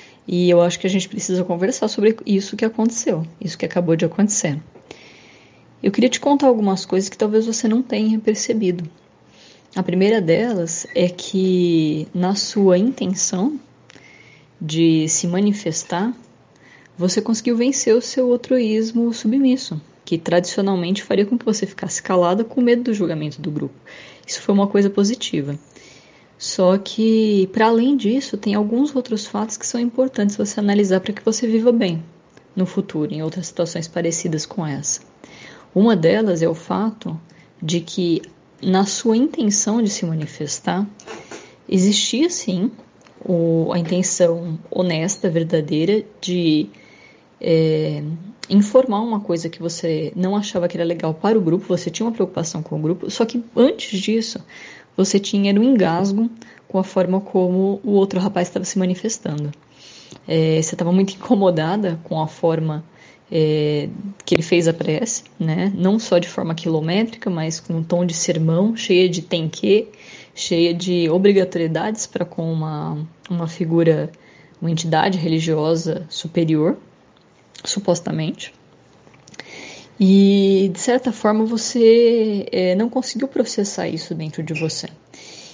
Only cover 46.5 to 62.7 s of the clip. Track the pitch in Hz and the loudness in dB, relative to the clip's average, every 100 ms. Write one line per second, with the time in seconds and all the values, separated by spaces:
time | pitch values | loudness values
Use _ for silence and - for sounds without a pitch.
46.5 | 151 - - - - - - _ _ - | 2 0 -8 -20 -20 -20 -20 _ _ 0
47.5 | 160 160 156 156 147 151 160 190 - - | 2 2 0 -2 -4 -6 -10 -12 -18 2
48.5 | 196 202 254 254 208 233 214 202 170 165 | 2 6 4 4 0 -2 -4 -2 -4 -4
49.5 | - 170 165 165 156 156 - 185 208 202 | -8 -8 -4 -4 -2 -4 -2 -2 -2 -2
50.5 | 208 175 170 170 170 160 160 202 226 165 | -2 -2 -2 -4 -2 -4 -2 0 2 2
51.5 | 175 - 175 170 165 226 226 185 - 165 | 0 0 -4 -2 -4 -4 -2 -4 -2 -6
52.5 | 165 156 156 156 185 - - 226 247 233 | -8 -6 -4 -2 -4 -6 -2 -2 -2 -4
53.5 | - 254 - - 196 202 220 220 - - | 2 2 2 -6 -4 -2 -2 -2 -10 -16
54.5 | - - - - - 196 202 202 202 196 | -20 -20 -20 -12 -2 2 2 0 0 2
55.5 | 202 247 254 180 170 196 196 233 - - | 4 4 4 4 2 0 0 -2 -4 -20
56.5 | - _ 190 190 190 180 190 196 190 180 | -20 _ -2 0 0 2 0 0 0 2
57.5 | 185 190 202 226 202 196 185 196 190 175 | 2 0 -2 0 2 2 0 -2 -2 -2
58.5 | - 196 190 185 180 220 226 - 151 147 | -4 -4 -2 0 -2 -4 -6 -6 -6 -8
59.5 | 147 _ - - - - - - 160 160 | -10 _ -20 -20 -20 -20 -20 -2 0 2
60.5 | 160 160 - 170 180 196 - - 240 190 | 2 0 -2 0 2 2 -2 0 4 4
61.5 | 160 156 202 196 165 - 160 156 - 170 | 2 0 -2 -2 -6 -6 -4 -4 -2 0
62.5 | 160 160 | 0 -2